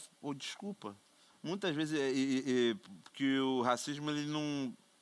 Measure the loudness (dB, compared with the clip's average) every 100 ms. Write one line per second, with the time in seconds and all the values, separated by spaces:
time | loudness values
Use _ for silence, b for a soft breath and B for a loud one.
0 | -8 _ -8 -6 -8 -8 -8 -8 -10 -12
1 | _ b b b -6 -2 0 0 0 2
2 | 2 2 2 2 2 4 4 2 -6 -20
3 | -18 -2 2 4 2 2 2 2 -2 -4
4 | -2 -2 -2 -2 -2 -2 -4 -8 _ _